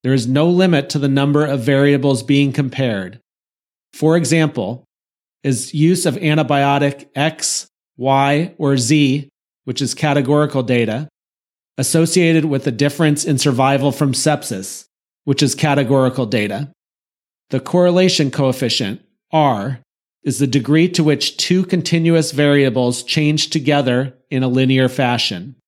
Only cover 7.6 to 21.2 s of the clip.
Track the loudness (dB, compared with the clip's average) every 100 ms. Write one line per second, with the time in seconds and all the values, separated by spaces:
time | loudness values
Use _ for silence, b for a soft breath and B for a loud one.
7.6 | -10 _ _ -6 0 2 2 0 -4 -4
8.6 | 0 0 2 2 2 0 -6 _ _ _
9.6 | -10 -6 -6 -2 0 0 2 2 2 -2
10.6 | 0 0 0 -4 -8 _ _ _ _ _
11.6 | _ -8 -2 0 2 2 4 2 0 -2
12.6 | -4 -2 -2 2 0 0 -2 0 0 2
13.6 | 2 2 0 0 -2 0 0 -2 -4 -10
14.6 | -10 -16 -20 _ _ _ -4 0 0 0
15.6 | 0 0 2 2 2 -2 -4 -2 -2 -6
16.6 | -8 _ _ _ _ _ _ _ _ -8
17.6 | 0 2 2 4 2 2 -2 0 -2 0
18.6 | -4 -4 -6 -8 _ _ _ 0 2 0
19.6 | -6 -8 _ _ _ _ -6 -2 0 0
20.6 | 2 2 2 2 0 0